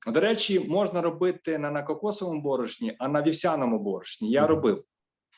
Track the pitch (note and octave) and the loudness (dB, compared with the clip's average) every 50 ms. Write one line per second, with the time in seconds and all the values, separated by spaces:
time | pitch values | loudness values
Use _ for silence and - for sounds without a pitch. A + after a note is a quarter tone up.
0 | - A#2+ A2+ - G3 A3 A3+ G3+ - - F#3+ F3+ - C#3+ E3 G3+ G#3 - F3+ F3 | -6 -2 2 2 2 2 2 0 0 0 0 0 0 0 0 0 0 0 0 0
1 | E3 E3+ E3 D#3+ F3+ F3+ F3 - - E3 D#3+ D3 D3 D3 D3+ D3 C#3+ D#3+ D3+ - | -2 -2 0 0 0 0 0 -2 -4 -4 -4 -2 -2 -2 -4 -4 -4 -4 -4 -4
2 | G#3 G#3 G3+ - F#3+ F3 D#3+ D3+ D3 C#3+ C3+ B2 A#2 A#2 - - A#2+ A2+ A2 - | -4 -4 -4 -4 -4 -6 -4 -4 -2 0 0 0 0 -4 -6 -6 -6 -6 -4 -4
3 | B2+ C#3 D3 D3 D3 D#3+ D#3 - - F3 D#3+ C#3+ C3 A#2 A2+ G#2 G2+ G2+ F#2+ F#2 | -2 0 0 2 2 2 0 2 0 0 2 2 2 0 0 0 0 -2 -4 -4
4 | - - - - A2 A2 B2 C#3 D3+ D#3 D#3+ D#3 C3 A2 G2 - - _ _ _ | -6 -10 -10 -6 -2 0 4 4 4 4 4 4 4 2 2 0 -4 _ _ _
5 | _ _ _ _ _ _ _ | _ _ _ _ _ _ _